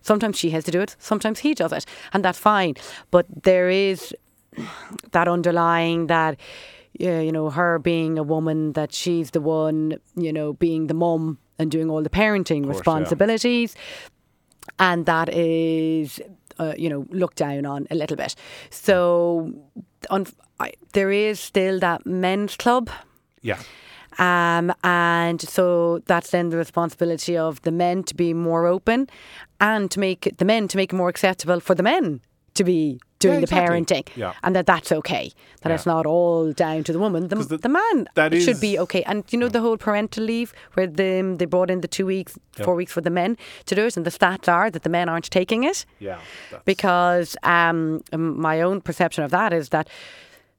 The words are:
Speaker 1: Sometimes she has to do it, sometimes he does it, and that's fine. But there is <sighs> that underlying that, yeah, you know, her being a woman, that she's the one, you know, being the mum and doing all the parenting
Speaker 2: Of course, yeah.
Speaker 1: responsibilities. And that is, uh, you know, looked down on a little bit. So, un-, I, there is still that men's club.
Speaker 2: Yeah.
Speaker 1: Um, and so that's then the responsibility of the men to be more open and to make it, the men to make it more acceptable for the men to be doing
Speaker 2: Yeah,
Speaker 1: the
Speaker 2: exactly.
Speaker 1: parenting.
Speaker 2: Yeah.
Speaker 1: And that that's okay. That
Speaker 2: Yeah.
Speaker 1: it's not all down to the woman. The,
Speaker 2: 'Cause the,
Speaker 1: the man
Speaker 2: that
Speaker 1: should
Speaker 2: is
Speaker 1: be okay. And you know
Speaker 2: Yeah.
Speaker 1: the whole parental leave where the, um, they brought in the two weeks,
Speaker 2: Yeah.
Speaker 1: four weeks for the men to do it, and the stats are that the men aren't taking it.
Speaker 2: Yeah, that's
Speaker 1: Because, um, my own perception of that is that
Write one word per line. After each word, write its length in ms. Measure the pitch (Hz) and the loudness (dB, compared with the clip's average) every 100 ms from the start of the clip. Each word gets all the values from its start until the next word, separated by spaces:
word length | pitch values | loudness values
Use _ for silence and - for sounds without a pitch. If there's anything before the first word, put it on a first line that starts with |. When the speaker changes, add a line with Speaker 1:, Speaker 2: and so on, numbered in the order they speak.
Speaker 1:
Sometimes 360 | - 214 220 190 | 0 0 0 -2
she 120 | 170 | -2
has 140 | 160 | -2
to 60 | 160 | -2
do 100 | 175 | -2
it, 160 | 208 - | -2 -8
sometimes 420 | - 214 220 214 | -6 -2 -2 -2
he 140 | 294 | -2
does 180 | 311 165 | 0 -2
it, 120 | - - - - | -4 -8 -16 -6
and 120 | 196 | -2
that's 140 | 190 - | 0 2
fine. 360 | 214 208 175 135 - - - | 4 4 2 -4 -12 -18 2
But 160 | 175 170 151 | 2 2 2
there 260 | - 185 180 | 4 6 4
is 460 | 190 196 190 - - _ _ _ - | 2 0 -2 -8 -18 _ _ _ -14
<sighs> 80 | 151 - - 214 - | -14 -14 -16 -16 -2
that 160 | 170 170 | 0 2
underlying 800 | 175 175 170 170 170 165 170 160 | 2 2 2 2 2 2 0 0
that, 280 | 165 160 139 - - - - _ - | 2 0 -4 -12 -20 -20 -20 _ -6
yeah, 220 | 180 165 | -2 0
you 120 | 160 | 0
know, 180 | 160 156 | -2 -2
her 280 | 143 175 165 | 0 2 2
being 400 | 170 165 160 160 | 0 0 0 -2
a 40 | |
woman, 500 | 147 160 160 156 156 | -2 -2 0 0 -2
that 200 | 147 151 | -2 -4
she's 380 | - 180 170 147 | -4 -2 -2 -2
the 100 | 165 | -2
one, 580 | 147 160 156 156 156 156 - - | 0 0 0 0 -2 -4 -8 -6
you 160 | 160 | -4
know, 200 | 156 151 | -2 -4
being 340 | 143 170 160 156 | 0 0 0 -2
the 60 | |
mum 440 | 160 170 165 160 143 _ - | 0 0 0 -2 -6 _ -4
and 120 | 160 | -2
doing 200 | 160 160 | -2 -2
all 120 | 156 | -2
the 80 | 156 | -2
parenting 300 | 190 214 202 | 0 2 2
Speaker 2:
Of 60 | 180 | 0
course, 180 | 151 | -2
yeah. 40 | 139 95 | -2 -2
Speaker 1:
responsibilities. 960 | 165 156 165 165 202 226 240 240 233 - - - - _ _ _ _ _ - - | 0 0 0 2 2 2 2 2 0 -6 -18 -18 -20 _ _ _ _ _ -14 0
And 280 | 185 175 165 | 2 2 2
that 220 | 160 165 | 0 0
is, 880 | 170 165 165 165 160 160 160 147 - - 185 _ - | 0 2 2 2 0 0 0 -2 -8 -18 -20 _ -8
uh, 160 | 160 151 | -6 -4
you 120 | 165 | -4
know, 180 | 143 - | -4 -6
looked 260 | 185 180 - | -4 -4 -2
down 300 | 147 143 143 | -4 -4 -6
on 200 | 139 - | -6 -4
a 40 | |
little 220 | 160 156 151 | -4 -4 -4
bit. 180 | 127 - - - - | -6 -8 -18 -20 -20
So, 840 | - - 185 175 175 170 170 160 - 143 - - _ - | -2 2 4 4 4 2 0 -4 -10 -18 -20 -20 _ -4
un-, 160 | 196 185 - _ - | -4 -4 -10 _ -8
I, 140 | - - - | -8 -8 -4
there 180 | 202 196 | -2 0
is 280 | 202 214 208 | 0 0 -4
still 380 | - 196 185 185 | -4 0 0 0
that 260 | 180 170 - | 0 -2 -4
men's 500 | 185 185 196 208 - | -2 0 0 -4 -2
club. 340 | 240 247 226 - - _ _ _ | 0 0 -2 -10 -20 _ _ _
Speaker 2:
Yeah. 180 | 117 92 - - - - - - | -6 -6 -8 -20 -20 -20 -10 0
Speaker 1:
Um, 540 | 180 175 170 170 175 - | 2 4 2 2 0 0
and 580 | 180 175 170 170 170 170 | 0 2 2 2 0 -2
so 600 | 160 - 180 175 170 170 - | -2 0 2 4 2 0 0
that's 240 | 170 - | 0 0
then 200 | 175 175 | -2 0
the 60 | 165 | -2
responsibility 800 | 160 - 170 - 170 165 - 170 | -2 -2 -2 -2 -2 -2 -2 0
of 260 | 160 151 | 0 -2
the 80 | 170 | -2
men 300 | 170 175 180 | 0 0 0
to 100 | - | -4
be 200 | 151 170 | -2 -2
more 320 | 165 170 165 175 | 0 0 2 2
open 420 | 185 226 233 269 - - - - - | 2 0 0 -2 -10 -20 -20 -18 -2
and 300 | 208 220 190 | 0 2 0
to 100 | 196 | 0
make 260 | 190 180 - | -2 -2 -4
it, 120 | - | 0
the 60 | |
men 220 | 185 226 196 | 2 2 0
to 80 | 190 | -2
make 160 | 190 | 0
it 40 | 185 | 0
more 120 | 180 | 0
acceptable 520 | - 190 185 156 175 | 2 0 0 0 0
for 140 | - | 2
the 80 | 180 | 2
men 380 | 196 349 208 135 - _ _ | 4 2 0 -4 -12 _ _
to 100 | - | 0
be 360 | 185 170 151 123 - _ | 2 2 0 -4 -12 _
doing 140 | 196 | 4
Speaker 2:
Yeah, 60 | 294 | 4
Speaker 1:
the 20 | |
Speaker 2:
exactly. 360 | 170 180 175 170 165 151 | 2 2 4 2 0 -2
Speaker 1:
parenting. 60 | - - | -2 -6
Speaker 2:
Yeah. 160 | 95 - | -6 -4
Speaker 1:
And 140 | - 185 | 0 2
that 100 | 180 | 2
that's 240 | 170 - | 2 0
okay. 400 | 156 - - 64 - - - | -2 -2 -6 -6 -14 -20 -8
That 80 | 160 | -4
Speaker 2:
Yeah. 60 | 160 | -2
Speaker 1:
it's 100 | 175 | 0
not 200 | 160 156 | 0 2
all 460 | 170 175 165 160 | 2 2 2 0
down 300 | 143 165 160 | 0 0 -2
to 80 | 151 | -2
the 60 | 165 | -2
woman. 300 | 214 170 175 | 0 -2 -2
The, 80 | 208 | -4
Speaker 2:
'Cause 120 | 135 | -4
the, 100 | 156 | -4
Speaker 1:
the 100 | 240 | 0
man 400 | 320 453 320 - | 0 2 0 0
Speaker 2:
that 180 | - 156 | 0 2
Speaker 1:
should 160 | 170 175 196 | 4 2 2
Speaker 2:
is 40 | |
Speaker 1:
be 180 | 214 196 | 0 0
okay. 220 | 175 185 | 0 -2
And 200 | 160 214 - | -2 -4 -4
you 80 | 240 | -2
know 80 | 240 | 0
Speaker 2:
Yeah. 60 | |
Speaker 1:
the 80 | 226 | 0
whole 160 | 226 220 | 0 0
parental 480 | - 208 214 - | -2 -2 -2 -4
leave 280 | 220 233 233 - - | -4 -4 -6 -10 -6
where 120 | - 185 | -2 0
the, 320 | 151 190 185 | 0 0 0
um, 160 | 190 175 | 0 -2
they 80 | 175 | 0
brought 240 | 180 185 | 2 2
in 100 | 185 | -2
the 60 | 170 | -4
two 160 | - 190 | -4 -2
weeks, 300 | 190 - - _ - | -4 -6 -16 _ -4
Speaker 2:
Yeah. 60 | |
Speaker 1:
four 100 | 101 | -2
weeks 180 | 175 180 | -2 -2
for 100 | - | -4
the 80 | 170 | -2
men 260 | 180 185 233 - - - | 0 -2 -4 -10 -18 -4
to 80 | |
do 120 | 196 226 | 0 0
it, 100 | 190 | -2
and 80 | |
the 60 | 165 | -6
stats 380 | - 185 185 - | 2 2 4 2
are 220 | 175 220 | 2 2
that 120 | 165 | -2
the 80 | 160 | -2
men 180 | 175 175 | 0 0
aren't 220 | 165 - | -2 0
taking 320 | 185 185 220 | 0 0 0
it. 220 | 277 392 - _ | 0 -2 -8 _
Speaker 2:
Yeah, 180 | 196 175 - - - | -12 -12 -14 -20 -18
that's 140 | - | -4
Speaker 1:
Because, 720 | - 190 196 180 175 175 170 - | -2 0 2 4 4 2 0 -2
um, 580 | - 170 170 170 160 156 - 160 | 2 4 4 2 -2 -4 -6 -4
my 440 | 165 147 160 160 | -4 -2 0 2
own 200 | 175 196 | 0 0
perception 420 | - 160 170 - | -4 -2 -2 0
of 80 | 143 | 0
that 220 | 180 214 | 0 2
is 160 | 170 143 | 0 0
that 200 | 156 156 - - - - - _ | -2 -2 -10 -20 -20 -20 -20 _